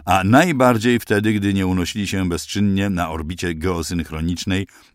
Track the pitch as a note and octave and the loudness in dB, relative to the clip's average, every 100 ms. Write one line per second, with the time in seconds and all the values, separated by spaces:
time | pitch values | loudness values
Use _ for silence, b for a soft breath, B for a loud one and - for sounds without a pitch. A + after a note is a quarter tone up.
0 | - F#2 F#2+ C3 F3+ C3 B2+ A2+ B2 A#2+ | 0 2 4 4 4 4 4 4 2 2
1 | - G#2 G#2+ G#2 G2+ G2 F#2 F#2 E2+ G#2+ | 2 0 0 0 0 0 0 0 -2 -4
2 | F#2+ G2 F2+ E2+ - G2+ G2+ F#2+ G2+ F2 | -4 -2 -2 -4 -4 0 2 2 0 -2
3 | E2 D#2+ D2+ F2+ F2 D#2+ F#2 E2+ D#2+ F2 | -4 -6 -8 -6 -4 -2 -2 -2 -2 -4
4 | D#2 D#2 E2+ F2 F#2+ F#2 F#2+ b b | -4 -4 -4 -4 -2 -4 -4 b b